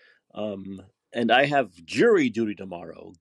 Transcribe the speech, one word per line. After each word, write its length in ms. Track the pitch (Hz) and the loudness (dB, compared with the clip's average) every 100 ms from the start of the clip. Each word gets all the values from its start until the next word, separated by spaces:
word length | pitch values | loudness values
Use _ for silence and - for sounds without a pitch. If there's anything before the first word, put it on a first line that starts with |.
| _ _ _ | _ _ _
um, 480 | - 107 98 95 95 95 _ _ | -10 -8 -8 -12 -14 -18 _ _
and 180 | 120 117 | -2 2
I 160 | 123 143 | 4 4
have 240 | 143 110 - | 2 0 -6
jury 460 | 82 107 226 202 131 | -8 2 4 4 2
duty 260 | 107 110 101 | 0 -4 -4
tomorrow. 560 | 95 87 85 82 87 87 | -12 -14 -14 -18 -20 -20